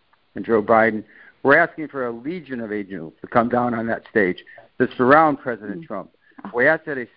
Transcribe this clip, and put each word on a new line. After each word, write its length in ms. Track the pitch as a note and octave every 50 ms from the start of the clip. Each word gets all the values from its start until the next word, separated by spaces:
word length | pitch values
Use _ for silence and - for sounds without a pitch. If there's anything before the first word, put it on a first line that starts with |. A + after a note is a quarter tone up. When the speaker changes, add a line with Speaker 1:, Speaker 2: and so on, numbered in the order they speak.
| _ _ _ _ _ _ -
Speaker 1:
and 100 | - G2+
Joe 160 | G2+ A2+ A2
Biden, 420 | G#2 G#2 A#2 A2 A2 A2+ A2 G#2+ G2+ _ - - - - _ _ -
we're 140 | C3 C#3 D#3
asking 300 | E3+ D#3 - - D#3 C#3
for 200 | - C#3 B2+ A#2+
a 40 |
legion 480 | A#2 A#2 A#2+ C#3+ F3 F#3 D3+ B2+ C3 A#2+
of 120 | A#2 G#2
angels 420 | G#2 G#2 G2+ F#2 F#2+ F2+ D#2+ D#2 - _
to 60 | - -
come 220 | - B2 A2+ A#2+
down 240 | A#2+ A#2+ A#2+ B2 A#2
on 140 | A2+ A2+ A#2
that 160 | A2+ - - -
stage 340 | - A2+ G2+ F2+ F2+ - - _ - - - _ _ -
to 100 | C3 A#2 -
surround 440 | - B2+ B2 C#3+ D3+ D#3+ D#3 C#3+ C3
President 420 | - C3+ A#2 G2+ G#2 G#2 G2+ F2
Speaker 2:
Mm. 60 | E2 -
Speaker 1:
Trump. 240 | A2 F#2+ E2+ - _ _ _ _ _ _ - G#2 -
We 140 | A#2+ B2 C#3+
ask 180 | D#3+ D#3+ -
that 120 | D#3+ C#3+ C3
a 100 | A#2+ - _